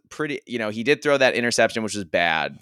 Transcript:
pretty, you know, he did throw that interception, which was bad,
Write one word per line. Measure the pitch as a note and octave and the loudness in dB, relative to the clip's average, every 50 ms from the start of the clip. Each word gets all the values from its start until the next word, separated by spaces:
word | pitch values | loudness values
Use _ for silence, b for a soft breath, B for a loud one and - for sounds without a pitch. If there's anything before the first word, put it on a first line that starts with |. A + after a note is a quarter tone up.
| _ - | _ -14
pretty, | - - D3+ D#3 C#3+ - - | -10 -8 -6 -6 -6 -10 -10
you | - A#2+ A#2 | -8 -6 -6
know, | A2 G#2+ | -6 -6
he | G#2 A2+ A2+ | -6 -4 0
did | C3+ D3 C#3 - | 0 0 0 2
throw | D3 C#3+ C3+ | 2 2 4
that | C3 B2 - | 4 4 2
interception, | A#2 A#2+ A#2+ - - A2+ A2 - A#2 A2 | 2 0 0 2 2 2 2 2 -2 -4
which | G2+ G2 | -4 -6
was | G#2 F#2+ | -8 -8
bad, | - - F2+ F2 E2+ D#2+ D#2+ D2 C#2+ C#2+ - | -4 -2 0 0 2 0 0 -2 -4 -8 -8